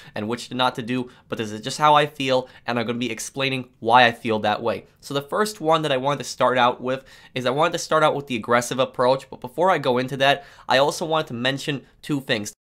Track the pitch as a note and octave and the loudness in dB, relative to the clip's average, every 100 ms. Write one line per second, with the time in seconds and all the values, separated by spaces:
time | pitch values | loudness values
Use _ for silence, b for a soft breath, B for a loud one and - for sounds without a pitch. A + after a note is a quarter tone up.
0 | B G#2+ G#2 A#2+ - B2 B2+ C3 A2+ B2+ | B -8 -6 -6 -6 -2 -2 -2 -4 -4
1 | B2 B B A#2+ G#2+ G#2+ C3 - D3+ D3 | -6 B B -8 -6 -8 -8 0 4 4
2 | D3 - C3 B2+ B2+ B - A#2+ A2+ A#2+ | 4 -2 0 0 -2 B -6 -4 -2 -4
3 | B2 A2+ - C#3 C3+ C3 A#2+ - A2 B2 | -4 -6 -10 -4 -2 -4 -8 -6 4 6
4 | A#2+ - A2+ G#2+ G#2 G#2 A#2 G2 - b | 6 4 -2 0 0 0 -2 -4 -8 b
5 | - C#3 C#3 F#3+ G#3+ G#3+ D#3 D#3+ D#3 C3 | -8 -6 -4 -2 -2 -2 0 2 2 0
6 | C3+ C#3 B2 - B2+ B2+ B2 - B2 C3 | 0 -4 -6 -2 0 4 2 0 -4 -6
7 | - B B B2+ B2 C#3 E3+ E3 - D#3 | -8 B B -4 -2 0 0 -2 0 2
8 | D3+ C#3+ C#3 A#2 G#2+ A#2+ B2 B2+ B2+ - | 4 2 -4 -6 2 2 2 -2 -2 2
9 | B2 C3 - - B2 - F#3 E3+ C3+ B2 | 2 2 -2 -16 -10 0 2 2 2 0
10 | C3 C3+ C3+ C#3 B B B B2+ D3 E3+ | 0 0 2 2 B B B 2 2 0
11 | E3 D#3+ D#3 A#2 B2+ C3+ - C3+ b b | -2 -2 -2 -4 -2 -2 -4 -8 b b
12 | - C#3+ B2+ A2+ G#2 - _ | -6 -4 -2 -4 -4 -14 _